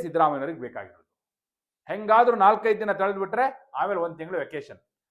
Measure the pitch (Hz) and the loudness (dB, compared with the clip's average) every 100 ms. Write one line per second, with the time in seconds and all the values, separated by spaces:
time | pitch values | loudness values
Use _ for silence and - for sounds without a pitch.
0 | 135 160 156 143 147 165 123 107 95 _ | 0 2 2 0 -6 -10 -12 -12 -16 _
1 | _ _ _ _ _ _ _ _ - - | _ _ _ _ _ _ _ _ -12 -6
2 | 214 220 247 226 196 214 220 214 214 190 | 4 6 6 6 4 4 2 0 -2 -2
3 | 196 196 190 226 262 269 _ 131 185 185 | -2 -2 -4 -2 -2 -4 _ -6 -4 -2
4 | 170 156 160 180 139 147 139 110 _ _ | -4 -8 -10 -8 -8 -10 -14 -20 _ _
5 | _ | _